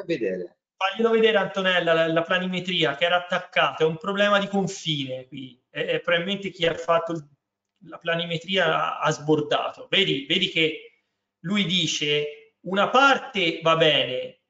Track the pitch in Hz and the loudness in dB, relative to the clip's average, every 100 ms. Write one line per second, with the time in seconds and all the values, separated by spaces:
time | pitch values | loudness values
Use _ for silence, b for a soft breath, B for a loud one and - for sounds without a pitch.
0 | 175 156 101 90 - _ _ - 190 208 | -6 -4 -2 -4 -8 _ _ -4 -2 0
1 | 226 226 220 208 190 190 185 180 170 165 | 2 4 4 4 0 0 2 2 4 4
2 | 165 165 165 185 185 180 180 180 151 139 | 4 2 2 0 0 -4 -2 0 0 2
3 | 170 175 175 180 - 175 151 139 160 160 | 2 2 0 -4 -2 0 0 2 0 0
4 | 190 196 208 202 196 196 180 - 165 147 | -4 0 4 2 2 0 -2 -4 -4 -4
5 | 131 131 127 139 131 123 _ 147 160 160 | -4 -8 -12 -14 -16 -18 _ -8 -4 -2
6 | - 170 185 196 185 - 165 - - 165 | 0 0 0 -4 -6 -2 -2 0 0 0
7 | 165 170 143 _ _ _ _ _ 165 160 | 0 -6 -8 _ _ _ _ _ -20 -10
8 | 165 165 170 160 190 190 165 160 160 - | -4 -4 -2 -6 -2 0 2 2 -2 -2
9 | 147 147 147 156 - - - - - 190 | -2 -2 0 0 2 -2 -2 -8 -4 0
10 | 165 147 139 185 190 165 156 - - _ | 0 -2 -2 -2 -2 0 -2 -2 -12 _
11 | _ _ _ _ 170 202 170 180 156 - | _ _ _ _ -4 -2 0 -2 -2 -2
12 | 147 147 147 - - _ 180 196 185 254 | -2 -2 -4 -8 -20 _ -4 0 2 4
13 | 277 254 - 196 170 165 160 160 160 139 | 4 2 -2 -2 -2 0 2 4 4 4
14 | 127 127 - - _ | 0 -4 -8 -12 _